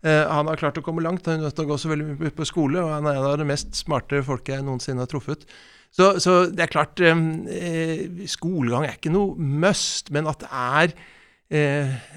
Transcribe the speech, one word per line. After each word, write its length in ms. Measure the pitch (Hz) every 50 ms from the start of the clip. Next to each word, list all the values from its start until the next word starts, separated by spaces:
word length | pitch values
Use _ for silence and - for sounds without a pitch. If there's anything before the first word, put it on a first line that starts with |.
| -
Eh, 200 | 160 156 151 156 -
han 180 | 160 147 151
har 100 | 156 160
klart 180 | 147 - 147 143 165
å 40 | -
komme 200 | - 165 165 165
langt, 240 | 165 180 180 -
han 140 | 165 160 160
er 100 | 156 147
nødt 60 | -
til 80 | - 160
å 20 | 143
gå 100 | 147 139
så 100 | 135 160
veldig 280 | 156 151 151 156 143 139
mye 100 | 165 151
på 160 | - - 156
skole, 300 | - - 175 156 135 147 180
og 100 | 175 160
han 140 | 151 151 147
er 100 | 151 143 135
en 60 | 135 139 143
av 40 | 147
de 60 | 156
mest 280 | 143 139 - - - -
smarte 480 | - - - 156 131 - - 139 143 135
folk 200 | 135 139 120 -
jeg 160 | - 135 135 139
noensinne 360 | 139 131 123 - - 135 123
har 60 | 127 123
truffet. 360 | - 143 - - 151 - - _ - - - - - - _ _
Så, 300 | _ - 185 196 196 180
så 260 | - 175 185 180 180 170 165
det 60 | -
er 60 | 165 -
klart, 320 | - 156 151 - - -
ehm, 460 | 180 165 165 165 160 160 160 160 - 170
eh, 580 | 175 175 175 175 165 165 165 160 160 156 156 165 175 170 202
skolegang 580 | 165 - - - 165 190 165 131 113 120 123 156
er 120 | 135 - -
ikke 100 | - 160
noe 240 | 160 196 202 190 -
must, 760 | - 165 135 139 147 165 196 196 - - - - - - - 143
men 140 | 147 156 156
at 100 | 151 -
det 80 | - - 127
er, 400 | 131 123 123 131 147 165 175 - - - - - - _ _ _ _ _ _
eh, 380 | - 151 147 143 139 147 143 135 135 120 - - -